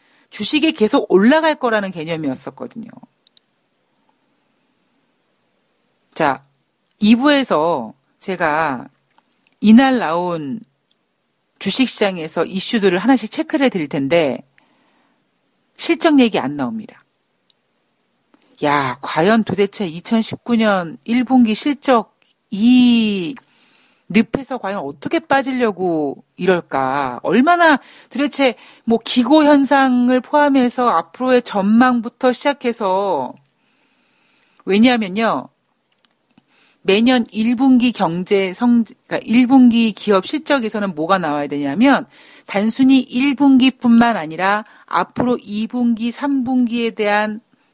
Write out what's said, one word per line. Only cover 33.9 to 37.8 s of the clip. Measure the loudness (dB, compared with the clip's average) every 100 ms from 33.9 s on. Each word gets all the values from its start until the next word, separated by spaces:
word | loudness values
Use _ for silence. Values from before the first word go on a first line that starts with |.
| _ _ _ _ _ _ _
왜냐하면요. | -2 4 4 2 -2 -4 -2 -4 -8 _ _ _ _ _ _ _ _ _ _ _ _ _
매년 | 0 2 4 2 0
일 | -4 -2 2
분기 | 4 4